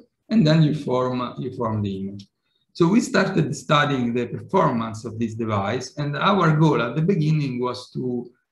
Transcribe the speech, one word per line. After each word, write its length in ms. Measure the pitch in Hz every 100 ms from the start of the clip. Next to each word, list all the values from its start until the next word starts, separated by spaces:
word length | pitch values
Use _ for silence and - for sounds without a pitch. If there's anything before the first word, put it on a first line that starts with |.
| - _ -
And 160 | 220 151
then 160 | 165
you 140 | 151 -
form, 460 | 131 127 127 123
uh, 140 | 120 -
you 120 | 131 113
form 240 | 113 107
the 160 | 101 95
image. 260 | 98 101 - _ _ _ _
So 140 | - 170
we 140 | 220
started 540 | - 196 180 - 131 -
studying 580 | - 147 143 135 120
the 140 | 120 117
performance 800 | 110 - 160 156 120 113 107 117
of 120 | 110
this 160 | 113
device, 640 | 110 110 104 98 127 - -
and 180 | 143 143
our 400 | 185 202 165 151
goal 280 | 160 123
at 120 | 117 151
the 60 |
beginning 580 | 170 180 151 156 135 123
was 300 | 123 113 -
to 360 | 143 127 120 - _ _